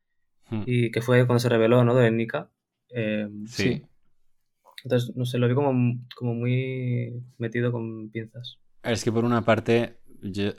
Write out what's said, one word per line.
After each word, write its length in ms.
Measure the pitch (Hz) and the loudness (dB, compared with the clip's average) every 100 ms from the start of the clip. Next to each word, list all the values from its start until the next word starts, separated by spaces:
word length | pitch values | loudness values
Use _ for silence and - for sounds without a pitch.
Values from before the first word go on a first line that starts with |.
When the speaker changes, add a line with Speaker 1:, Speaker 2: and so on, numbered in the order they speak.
| _ _ _ _ _ | _ _ _ _ _
Speaker 1:
Hmm. 140 | 110 104 | -6 0
Speaker 2:
y 260 | 123 113 | 0 0
que 100 | 113 | 0
fue 240 | 127 123 123 | 4 4 6
cuando 140 | 120 | 2
se 80 | 120 | 4
reveló, 340 | 113 113 123 120 | 4 6 6 6
¿no? 100 | 127 | 6
De 160 | 113 | 4
Nika. 400 | 113 110 147 - _ _ _ _ | 2 -2 -6 -8 _ _ _ _
Eh, 320 | 123 107 107 104 104 110 | -6 -4 -4 -6 -10 -10
Speaker 1:
Sí. 180 | - | -2
Speaker 3:
Sí. 220 | 104 143 - _ _ _ _ _ _ _ _ - | -2 -2 -8 _ _ _ _ _ _ _ _ -18
Speaker 2:
entonces, 320 | 127 123 120 123 | -2 -2 -2 -6
no 80 | |
sé, 140 | 123 123 | -4 0
lo 100 | 120 | 0
vi 80 | 131 | 2
como, 160 | 143 127 123 120 - - | 0 2 0 -2 -10 -8
como 180 | 123 | -6
muy 920 | 117 123 127 131 131 123 120 117 120 123 - | -4 -2 -2 -2 -6 -4 -4 -4 -10 -14 -10
metido 340 | 117 120 120 | -6 -2 -2
con 380 | 117 113 113 107 | -2 -8 -10 -12
pinzas. 460 | 113 - 120 123 - _ _ | -12 -12 -14 -16 -18 _ _
Speaker 1:
Es 220 | 120 110 123 | -4 -2 0
que 80 | |
por 100 | 113 | 0
una 200 | 120 117 | 2 2
parte, 520 | 110 110 113 117 117 - - - | 2 2 4 2 0 -8 -20 -14
yo, 300 | 101 95 101 | -8 -4 -4